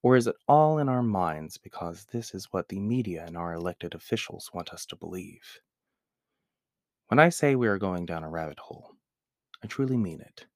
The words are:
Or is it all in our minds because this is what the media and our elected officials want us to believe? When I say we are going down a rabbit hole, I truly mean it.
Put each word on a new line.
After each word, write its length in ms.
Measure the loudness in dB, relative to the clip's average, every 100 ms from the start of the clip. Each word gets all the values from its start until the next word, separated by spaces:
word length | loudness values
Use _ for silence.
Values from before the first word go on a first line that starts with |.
Or 140 | 8 6
is 100 | 6
it 100 | -4 4
all 300 | 6 6 4
in 100 | 2
our 140 | 2
minds 560 | 2 2 0 -2 -8 -14
because 480 | -16 -10 -10 -10 -8
this 280 | -8 -8
is 140 | -12 -6
what 160 | -6 -4
the 100 | -4
media 420 | -2 -2 -2 -6 -8
and 100 | -8
our 160 | -6
elected 420 | -4 -6 -6 -10
officials 560 | -12 -6 -4 -4 -12 -12
want 160 | -10 -10
us 160 | -12 -14
to 100 | -14
believe? 640 | -12 -12 -12 -18 -20 -20 _ _ _ _ _ _ _ _ _ _ _ _ _ _ _
When 100 | 6
I 100 | 6
say 260 | 6 2
we 140 | 4 4
are 100 | 2
going 280 | 0 -2 -4
down 180 | -6
a 60 | -6
rabbit 280 | -6 -6 -10
hole, 340 | -16 -18 -18 -20 _ _ _ _ _ -16
I 40 | -10
truly 300 | -4 0 0
mean 240 | 0 -4
it. 260 | -16 -20 -20